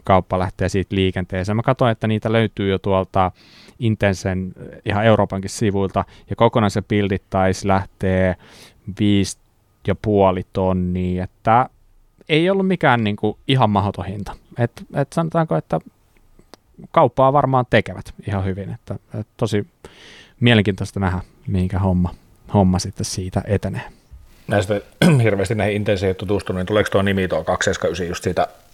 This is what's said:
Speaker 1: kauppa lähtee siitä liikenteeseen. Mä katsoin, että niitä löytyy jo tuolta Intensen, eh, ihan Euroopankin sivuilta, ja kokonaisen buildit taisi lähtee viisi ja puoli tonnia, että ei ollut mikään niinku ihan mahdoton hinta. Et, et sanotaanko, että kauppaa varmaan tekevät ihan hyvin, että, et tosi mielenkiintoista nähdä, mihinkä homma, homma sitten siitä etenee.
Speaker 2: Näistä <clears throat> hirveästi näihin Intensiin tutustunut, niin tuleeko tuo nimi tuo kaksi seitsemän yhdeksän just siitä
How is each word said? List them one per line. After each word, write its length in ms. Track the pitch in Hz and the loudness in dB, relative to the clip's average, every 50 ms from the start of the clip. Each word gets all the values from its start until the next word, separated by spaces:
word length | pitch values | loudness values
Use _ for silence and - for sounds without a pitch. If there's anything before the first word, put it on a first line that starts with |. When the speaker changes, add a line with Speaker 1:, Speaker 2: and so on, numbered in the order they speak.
| - | 0
Speaker 1:
kauppa 340 | - 98 92 90 - 95 92 | 2 2 2 2 0 -2 -2
lähtee 300 | 92 90 - - 95 87 | -2 -4 -4 -4 -4 -2
siitä 260 | - 98 90 - 104 | 0 -2 -2 -2 0
liikenteeseen. 600 | 98 95 92 87 95 92 - 98 92 92 104 104 | 0 0 0 0 -4 -6 -6 -6 -6 -4 -2 -2
Mä 60 | 110 117 | -2 0
katsoin, 300 | - 131 - 139 120 110 | 0 0 2 2 0 0
että 140 | - - | 0 -2
niitä 260 | 110 110 104 - 113 110 | -2 -2 -2 0 0 0
löytyy 380 | 113 113 101 - - 101 98 | 2 0 0 -2 -2 -2 0
jo 80 | 95 92 | 0 -2
tuolta 540 | - 101 95 95 92 - - 98 92 90 - _ _ - - - - - - - | 0 0 0 0 0 0 0 0 0 0 -2 _ _ -20 -20 -20 -20 -20 -10 -4
Intensen, 720 | 131 113 110 - - 101 95 - - 98 92 92 92 92 - - - - 73 | -2 -2 0 2 2 0 0 0 -2 -4 -4 -4 -4 -8 -10 -14 -18 -20 -18
eh, 60 | 87 - | -10 -6
ihan 200 | 107 101 101 110 | -4 -2 2 4
Euroopankin 460 | 117 110 101 101 92 95 98 95 95 | 4 4 4 4 0 -2 -6 -8 -8
sivuilta, 540 | - - 120 104 95 98 98 92 - 101 92 - - - - - | -6 -2 -2 0 0 0 -2 0 0 -2 -4 -4 -6 -18 -14 -8
ja 60 | 98 | -2
kokonaisen 480 | - 113 117 - 123 107 101 - 107 98 | 2 2 2 4 2 2 2 0 -2 -2
buildit 380 | - 110 104 101 95 98 92 - _ | -2 0 0 0 0 -2 -4 -4 _
taisi 380 | - 95 95 95 95 - - 98 | -2 0 2 2 0 0 0 0
lähtee 680 | 95 98 95 - _ - - 92 92 92 92 92 90 - - - - - - - - _ _ 107 92 - | 0 0 0 -4 _ -4 -2 0 0 2 2 0 -2 -4 -8 -20 -20 -20 -20 -20 -20 _ _ -12 -6 -2
viisi 380 | 107 104 104 98 95 - - - _ _ _ _ _ _ _ _ - | 0 2 2 2 0 0 -4 -10 _ _ _ _ _ _ _ _ -6
ja 80 | - 95 | -4 -4
puoli 520 | - - 110 104 98 98 95 90 92 87 - - | -2 0 2 4 4 4 4 2 0 -4 -6 -4
tonnia, 720 | 101 95 92 92 92 90 90 90 92 90 90 90 90 90 | -2 0 0 2 0 0 -2 -2 -2 -2 -2 -2 -4 -6
että 440 | - _ _ - 113 110 123 131 - _ _ _ _ _ _ _ _ _ _ _ - | -8 _ _ 0 2 4 4 2 0 _ _ _ _ _ _ _ _ _ _ _ -2
ei 220 | 160 156 165 185 | 0 0 2 2
ollut 180 | 196 196 190 190 | 0 0 0 0
mikään 360 | 190 - - 143 123 120 113 | 0 2 2 2 4 4 2
niinku 340 | 104 104 - - 107 104 - _ - | 0 -2 -2 -2 -4 -4 -4 _ 0
ihan 220 | 135 131 123 107 | 2 2 2 2
mahdoton 340 | 104 98 98 101 92 - 90 | 2 2 0 0 -2 -6 -6
hinta. 300 | 90 98 104 98 - - - _ _ - - | -8 -8 -10 -10 -12 -14 -16 _ _ -4 -2
Et, 120 | 120 - - - 196 - - | -2 -2 -4 -6 -18 -8 -4
et 180 | 147 139 - - | -4 -4 -2 -2
sanotaanko, 440 | 170 165 160 - 170 160 160 165 | -4 -4 -2 0 -2 0 0 -2
että 220 | 160 - - 165 160 - - - _ _ _ _ _ _ _ _ _ _ _ - - _ _ _ - - - - | -4 -2 -2 -4 -6 -6 -8 -18 _ _ _ _ _ _ _ _ _ _ _ -20 -20 _ _ _ -20 -16 -4 2
kauppaa 400 | 170 156 123 - - 131 135 139 | 2 2 2 4 2 2 4 4
varmaan 320 | 147 135 131 135 127 123 - | 2 2 2 2 0 2 2
tekevät 440 | - 110 - - 92 - - - - - - - | 2 2 2 0 -4 -14 -14 -16 -18 -14 -8 -4
ihan 160 | 101 98 95 | -4 -2 -2
hyvin, 260 | 98 92 98 95 90 | -4 -4 -6 -8 -10
että, 240 | 113 - _ - 104 - - _ - 107 | -12 -12 _ -12 -12 -12 -12 _ -10 -10
et 60 | 107 - _ | -10 -10 _
tosi 300 | - 123 107 107 104 98 - _ _ - - - - - - - - - - _ - | -4 -4 -2 0 -2 -2 -4 _ _ -20 -20 -20 -20 -20 -20 -20 -20 -20 -20 _ 2
mielenkiintoista 600 | 120 120 120 110 98 104 95 - 98 - - 98 | 4 6 6 6 4 2 0 -2 -4 -6 -4 -2
nähdä, 200 | 98 92 92 92 - - _ _ - | -2 -2 -2 -2 -4 -8 _ _ -8
mihinkä 320 | - 101 92 90 90 95 90 | -4 -2 0 0 0 0 0
homma, 360 | 95 95 90 90 90 87 - - _ _ _ _ _ - - | 0 2 2 2 0 0 -4 -8 _ _ _ _ _ -2 2
homma 240 | 104 98 92 90 90 | 2 4 4 2 0
sitten 260 | - 98 - - - | -2 -4 -6 -8 -8
siitä 380 | - - - 92 92 - 98 - | -8 -6 -8 -8 -4 -4 -4 -2
etenee. 360 | - 101 95 - 95 87 71 - - - _ _ _ - - - - - - - - | -2 -2 -2 -2 -4 -8 -8 -10 -12 -16 _ _ _ -20 -20 -20 -20 -20 -20 -6 -2
Speaker 2:
Näistä 320 | 101 101 92 95 104 101 - - - - | 0 0 0 0 -2 -4 -4 -8 -2 2
<clears throat> 220 | 151 180 156 131 117 | 4 4 6 4 4
hirveästi 320 | 110 98 98 95 - 117 | 4 2 2 0 -2 -2
näihin 220 | 107 98 104 101 | -2 -2 0 -2
Intensiin 400 | 104 104 110 104 92 98 95 92 | -2 0 0 0 0 0 -2 -2
tutustunut, 420 | - 101 92 104 95 - - 95 92 | -2 -2 -2 -2 -2 -2 -2 -4 -4
niin 60 | 92 | -2
tuleeko 240 | - 107 104 98 - | 0 0 0 2 2
tuo 120 | - 101 95 | 2 0 2
nimi 260 | 101 98 95 92 87 | 2 0 0 0 0
tuo 160 | - 80 80 | -2 -2 -2
kaksi 200 | - 90 - - | -2 -2 -2 0
seitsemän 240 | 101 92 - - 85 | -2 -2 -2 -2 -4
yhdeksän 180 | 85 87 90 85 | -4 -4 -6 -6
just 160 | 87 - - | -6 -6 -4
siitä 240 | 95 87 - 85 - - - _ _ | -4 -2 -2 -2 -4 -6 -14 _ _